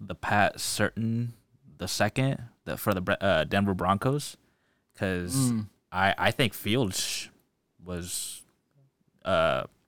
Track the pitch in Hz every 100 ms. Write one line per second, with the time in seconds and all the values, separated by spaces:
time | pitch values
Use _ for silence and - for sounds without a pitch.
0 | 101 87 - 104 95 - - - 104 -
1 | 113 117 120 117 _ _ - - 92 -
2 | 104 - 131 - - _ - - - 95
3 | 92 - 98 80 78 98 101 90 87 98
4 | 131 147 - - _ _ _ _ _ -
5 | 98 90 87 135 127 117 107 _ _ 92
6 | 98 - 98 117 120 - 104 117 107 -
7 | - - - _ _ _ _ _ 87 87
8 | 90 - - - - _ _ _ _ _
9 | _ _ - 90 80 64 - _